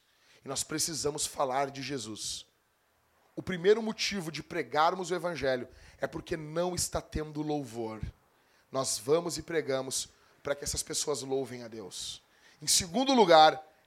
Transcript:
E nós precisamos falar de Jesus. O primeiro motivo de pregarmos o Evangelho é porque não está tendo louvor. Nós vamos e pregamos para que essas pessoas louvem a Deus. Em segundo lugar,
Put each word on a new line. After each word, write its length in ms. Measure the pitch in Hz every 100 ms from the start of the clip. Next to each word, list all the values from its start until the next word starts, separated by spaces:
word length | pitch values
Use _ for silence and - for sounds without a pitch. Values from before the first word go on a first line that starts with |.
| _ _ _ _
E 40 | 131
nós 140 | 131
precisamos 640 | - 156 170 143 147 147 -
falar 440 | - 139 127 139
de 120 | 131
Jesus. 600 | 135 139 110 104 - - - _ _ _ _ _ _ _ _ -
O 60 |
primeiro 400 | - 180 180 214
motivo 480 | 220 - - 202 160
de 140 | 147
pregarmos 680 | - 170 127 147 165 185 170
o 40 | 180
Evangelho 500 | 175 156 135 127 120 - - -
é 80 | -
porque 300 | 160 - 165
não 360 | 151 160 180
está 280 | 175 - 165
tendo 420 | - 160 156 151
louvor. 580 | 151 147 127 113 110 107 113 - _ _ _ _ _
Nós 260 | 131 127 -
vamos 400 | 110 160 175 151
e 60 |
pregamos 680 | 156 165 123 135 131 - - _ _ _
para 140 | 143
que 80 | 139
essas 220 | 143 147
pessoas 380 | - 147 - 135
louvem 420 | 135 135 123 123
a 20 | 117
Deus. 560 | 110 92 - - - _ _ - _
Em 60 | 147
segundo 440 | - 185 196 269
lugar, 480 | 262 185 160 156 143 - _